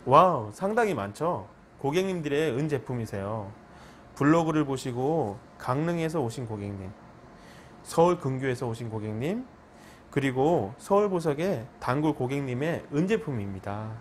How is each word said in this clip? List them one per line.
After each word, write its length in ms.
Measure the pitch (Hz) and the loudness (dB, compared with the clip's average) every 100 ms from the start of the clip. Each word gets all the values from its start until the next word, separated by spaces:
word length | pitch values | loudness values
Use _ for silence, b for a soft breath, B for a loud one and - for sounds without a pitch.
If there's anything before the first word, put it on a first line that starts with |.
와우, 460 | - 139 180 156 107 | 8 8 8 4 -4
상당히 400 | - 190 220 220 | -4 -2 2 2
많죠? 560 | 156 101 104 160 151 92 - - - | 0 -4 -2 -2 -2 -8 -18 -20 -6
고객님들의 800 | 139 156 190 185 147 143 160 120 | -2 0 0 -2 -2 0 0 0
은 100 | 156 | 0
제품이세요. 800 | 143 - 123 110 104 98 110 98 104 - B B B B - | -2 -4 -6 -4 -4 -4 -4 -8 -12 -20 B B B B 0
블로그를 500 | 139 165 160 156 147 | 4 6 4 2 2
보시고 720 | 135 135 120 135 160 117 98 - - | -2 -4 -2 0 0 -2 -4 -14 -12
강릉에서 640 | - 131 160 170 160 165 | -4 0 0 0 -2 -2
오신 260 | 123 120 117 | -2 -4 -8
고객님, 460 | 110 101 101 95 107 - - - - B B B B | -6 -8 -8 -10 -14 -20 -20 -20 -20 B B B B
서울 360 | - - 170 175 | -6 4 4 4
근교에서 460 | 139 131 135 120 123 | -2 -2 -2 -2 -4
오신 220 | 113 120 | -6 -8
고객님, 560 | 110 107 107 139 220 262 - - B B B - | -6 -6 -4 -4 -4 -6 -16 -20 B B B -4
그리고 640 | - 135 127 143 170 98 120 | -2 0 2 4 4 0 -8
서울보석의 920 | - 202 208 180 160 143 180 156 120 - | 2 2 4 0 -2 -2 -2 -2 -6 -10
단골 340 | - 131 156 | -2 0 2
고객님의 760 | 147 127 139 139 123 151 151 - | 0 -2 -2 -2 -2 -2 -4 -4
은 160 | 143 185 | -2 0
제품입니다. 840 | 220 220 127 98 95 98 101 107 113 | 0 -2 -6 -6 -8 -8 -8 -8 -10